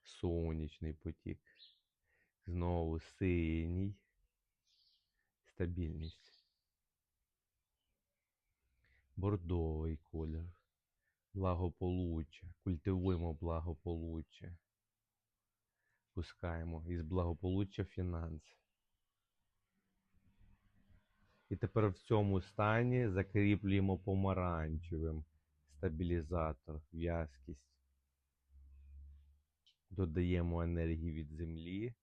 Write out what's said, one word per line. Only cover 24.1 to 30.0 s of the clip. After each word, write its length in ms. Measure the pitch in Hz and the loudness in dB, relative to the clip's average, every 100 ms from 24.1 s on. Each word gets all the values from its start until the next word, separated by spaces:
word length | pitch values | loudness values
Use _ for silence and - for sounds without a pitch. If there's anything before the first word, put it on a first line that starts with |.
| 98 95 92 90 82 78 80 85 82 80 78 78 _ _ _ _ | 2 4 2 2 0 0 -4 -4 -4 -2 -4 -8 _ _ _ _
стабілізатор, 1120 | - 95 78 87 87 76 87 80 76 - 76 - | -4 -4 -2 0 0 0 0 0 -2 -8 -12 -10
в'язкість. 840 | 82 85 85 78 - - 80 _ _ _ _ _ _ _ _ _ - - - - - - - - _ _ _ _ _ _ | -4 -2 0 -4 -8 -16 -16 _ _ _ _ _ _ _ _ _ -20 -20 -20 -20 -18 -18 -20 -20 _ _ _ _ _ _
Додаємо 720 | 92 | -2